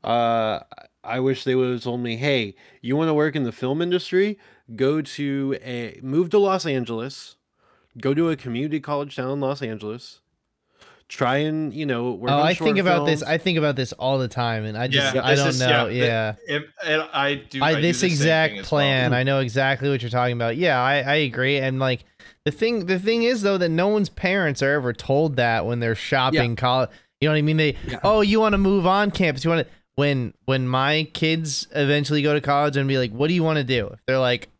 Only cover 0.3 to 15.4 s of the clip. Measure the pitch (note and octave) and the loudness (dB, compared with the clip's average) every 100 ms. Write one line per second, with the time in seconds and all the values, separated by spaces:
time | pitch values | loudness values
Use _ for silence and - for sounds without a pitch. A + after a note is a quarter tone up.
0.3 | A#2 A2 G2 - - - _ - B2 C3 | 2 0 -4 -8 -20 -20 _ -8 -2 0
1.3 | C3+ - B2+ B2+ B2 B2 A#2+ A#2+ A2+ C#3+ | 0 0 0 0 -2 -4 -6 -6 -4 0
2.3 | C3+ G#2 - - _ A#2 C#3 D#3+ D3+ D#3 | 0 -2 -8 -20 _ -2 0 2 2 2
3.3 | D3+ B2 - B2+ D3 F3 F3+ - F#3 G3+ | 0 -4 -2 -2 -2 0 -2 0 0 0
4.3 | G3+ - _ - A2+ C3 D#3 C#3+ - C#3+ | -2 -14 _ -18 -2 0 0 -4 -6 -4
5.3 | C#3 C3+ C#3+ C3 B2 A#2 - C3 C#3+ F3 | -2 -2 -4 -6 -8 -8 -10 -4 0 2
6.3 | G#3 G3 F#3+ E3 C3+ A#2 A2+ B2+ C3+ - | 2 2 0 0 -2 -2 -6 -6 -10 -18
7.3 | - _ _ _ _ _ A#2 C3 C#3+ E3 | -20 _ _ _ _ _ -6 0 2 2
8.3 | D3+ B2+ A#2+ D3+ D3+ C#3 D3 C#3+ C#3 B2+ | 0 -4 -4 -2 -4 -4 -4 -4 -6 -4
9.3 | C#3+ C3+ C#3 C3 A2 G#2+ A#2+ - - _ | -2 -2 -2 -6 -8 -8 -10 -14 -20 _
10.3 | _ _ _ _ _ - - _ - B2 | _ _ _ _ _ -20 -20 _ -2 0
11.3 | C#3 D#3 D#3 D#3 A#2+ D3 B2 A#2+ G2+ B2 | 2 0 -2 -4 -4 -2 -2 -2 -4 0
12.3 | C#3+ D#3 F3+ - G3+ F#3 F3 D3 D#3 D#3 | 2 2 2 0 2 2 2 2 -2 0
13.3 | E3 F#3 E3 D3+ C3+ B2+ - B2+ C3+ B2 | -2 0 0 0 0 -4 -4 -2 0 -2
14.3 | - A#2+ A2+ G#2+ G#2+ B2+ C#3 C#3 C3 B2 | -2 -2 -2 -4 -4 0 2 2 0 2
15.3 | C#3 | 4